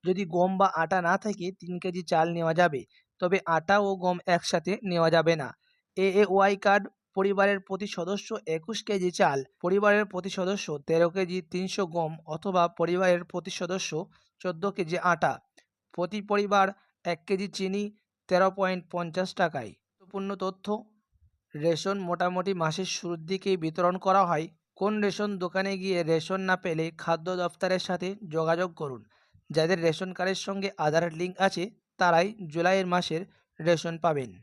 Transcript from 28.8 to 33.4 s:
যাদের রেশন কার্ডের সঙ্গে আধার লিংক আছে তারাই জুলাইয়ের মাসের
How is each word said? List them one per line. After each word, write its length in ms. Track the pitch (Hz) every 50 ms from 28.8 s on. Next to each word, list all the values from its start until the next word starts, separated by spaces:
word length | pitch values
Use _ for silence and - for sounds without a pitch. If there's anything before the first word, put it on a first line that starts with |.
| 156 139 127 113 107 _ _ _ _ _ _ _ _ _
যাদের 280 | 147 160 156 165 190 170
রেশন 300 | 165 165 156 - 185 185 175
কার্ডের 260 | - 180 190 190 -
সঙ্গে 300 | - 208 196 196 190 190 -
আধার 280 | - 156 151 147 165 170 170 156
লিংক 220 | 160 180 185 185 -
আছে 240 | 190 196 - 170 175 - _ _ _ _ _
তারাই 300 | - 190 175 170 165 180 208 220 214 185
জুলাইয়ের 400 | 156 147 170 170 180 190 196 185
মাসের 340 | 180 175 180 175 - 160 165 196 - _ _